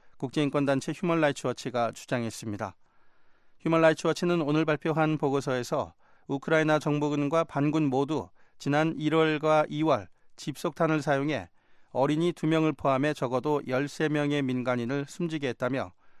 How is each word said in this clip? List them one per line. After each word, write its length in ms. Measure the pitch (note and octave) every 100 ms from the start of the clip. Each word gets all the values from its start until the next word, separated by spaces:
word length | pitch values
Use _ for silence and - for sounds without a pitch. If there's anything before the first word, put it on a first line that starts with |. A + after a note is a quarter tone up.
| - -
국제인권단체 760 | C3 D#3 C#3+ D3 C#3 C3+ -
휴먼라이츠 520 | D#3 F3 E3 D3+ C3+ C3
워치가 460 | A#2+ C3 A#2+ A#2
주장했습니다. 840 | G#2+ - B2+ A#2 - A2+ G2+ G2+ - _ _ - - - - - -
휴먼라이츠 460 | E3 E3 D#3+ D#3 E3
워치는 360 | D#3 F3 F3
오늘 220 | D3 D3+
발표한 540 | D#3 D3+ E3 D#3 D#3 D#3
보고서에서 760 | D3 C#3 C3+ B2+ A#2+ D3+ F2+ - _ - -
우크라이나 500 | C#3 - D#3+ D#3 D3+
정부군과 680 | D3+ D3 D3 C#3+ C#3+ E3
반군 420 | D#3+ C#3+ D3 D#3 D3
모두 420 | C3 C#3 D3+ F#2 - - -
지난 360 | C#3+ C#3+ D#3+ D#3+
일월과 680 | D3+ D#3+ D#3+ D3+ D#3 D#3 D3+
이월 380 | D3 D#3 A#2+ F#2 - - -
집속탄을 640 | - C#3 F3 - D#3+ D#3
사용해 460 | C#3+ C#3 C#3+ C3+ F2 _ _ - -
어린이 420 | A#2+ C#3+ D3+ F3
두 140 | D#3+ D#3
명을 280 | D#3+ D#3
포함해 400 | C#3+ C#3+ C3 D3+
적어도 460 | D3 B2+ B2+ D3+ D3 -
열세 420 | B2+ C#3+ - D#3
명의 340 | D3+ D3 D3
민간인을 640 | C3 B2+ B2 B2 A#2 C#3+ C#3
숨지게 400 | - F3 D#3 C3+
했다며, 440 | A2+ B2 C3 F2+ - - -